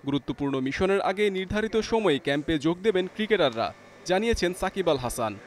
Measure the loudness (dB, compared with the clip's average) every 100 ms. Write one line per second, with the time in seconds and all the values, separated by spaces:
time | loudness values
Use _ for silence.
0 | -2 -4 -4 -4 -2 -2 -2 0 2 2
1 | 0 0 0 0 -2 -2 0 -2 0 2
2 | 2 2 0 -2 0 0 0 0 2 2
3 | -2 -4 0 4 2 2 -4 -6 -20 -16
4 | -2 0 2 2 0 0 -4 -2 0 0
5 | -2 -4 -4 -6